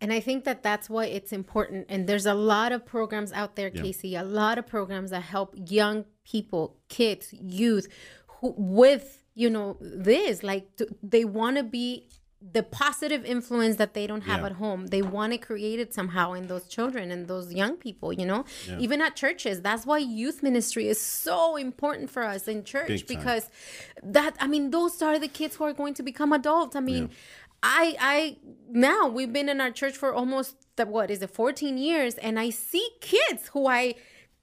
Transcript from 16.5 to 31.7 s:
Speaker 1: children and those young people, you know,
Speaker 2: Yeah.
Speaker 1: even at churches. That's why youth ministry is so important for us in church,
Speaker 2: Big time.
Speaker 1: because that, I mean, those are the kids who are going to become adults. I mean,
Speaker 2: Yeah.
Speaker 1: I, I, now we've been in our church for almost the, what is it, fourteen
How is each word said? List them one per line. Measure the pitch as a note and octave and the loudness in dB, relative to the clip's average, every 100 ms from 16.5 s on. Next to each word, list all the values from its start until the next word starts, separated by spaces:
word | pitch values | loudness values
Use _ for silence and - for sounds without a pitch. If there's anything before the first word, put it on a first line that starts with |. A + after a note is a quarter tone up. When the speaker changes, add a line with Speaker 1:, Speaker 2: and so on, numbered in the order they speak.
| F3+ F3 | -8 -8
Speaker 1:
children | - A#3+ B3+ F3+ | -4 -4 -2 -6
and | F3+ F3 | -6 -6
those | F#3 F3+ | -8 -6
young | F3 G3+ F4 | -2 0 -2
people, | A#3+ F#3+ E3 | -10 -8 -6
you | F3 F#3 | -2 0
know, | G#3 C#4 - - | -2 -4 -12 -10
Speaker 2:
Yeah. | - | -4
Speaker 1:
even | A#3 C#4+ | 0 2
at | D#4 - | 0 0
churches. | C4+ F4+ A3+ F#3 | -2 -2 -4 -2
That's | F#3+ A3+ A#3+ | -2 -2 0
why | D4+ | 0
youth | C4+ A3 B3+ - | 0 -4 -4 -2
ministry | C#4 A#3+ A3+ - G#3+ | 2 2 0 -2 0
is | G#3+ | 0
so | - - D#4 E4+ E4 D4+ | -2 -4 0 2 2 2
important | C4 B3 C#4+ D4 C4 | -6 -4 -4 -2 -6
for | - | -4
us | A3+ G3 - | -4 -4 -6
in | G#3+ | -6
church, | G3 C#4 D#4+ | -4 -4 -2
Speaker 2:
Big | G3+ - | -4 -4
time. | A#3+ | -4
Speaker 1:
because | B3 A3+ - - - - - - | 0 0 -2 -14 -18 -18 -18 -16
that, | F#3+ C#4 D4+ - | 2 2 2 -2
I | C#4 | 0
mean, | D4+ C#4 | 0 2
those | E4 E4+ - | 2 0 0
are | D#4 D4+ | 0 0
the | C#4+ | -2
kids | - D#4 - | -6 -6 -4
who | |
are | D4+ | -4
going | C#4+ C#4+ | -4 -6
to | C#4+ | -6
become | C4+ B3 D4 | -8 -2 2
adults. | D4 E4+ E4 D4 C#4+ | 4 4 2 2 -2
I | |
mean, | C4 B3+ | -2 -2
Speaker 2:
Yeah. | A#3+ - - - - - A3 | -4 -10 -20 -20 -20 -2 2
Speaker 1:
I, | C#4+ E4 D4 | 4 4 2
I, | C4 C#4+ D#4 - - - - | 2 2 0 -4 -20 -20 -2
now | A#3+ C4 G4 D#4 | 4 6 6 4
we've | A#3 C4 | 2 -2
been | C4 C#4+ | 0 0
in | C#4 | 0
our | B3+ | 0
church | A#3+ C#4 C4+ | -2 -4 -2
for | C#4 | -2
almost | B3 B3 C4 C4 - _ - | 0 0 0 -4 -8 _ -4
the, | |
what | A3 A3 G3 | 0 0 0
is | G3+ | -2
it, | F#3+ | -6
fourteen | - A#3 C4+ D4 | 0 0 0 -2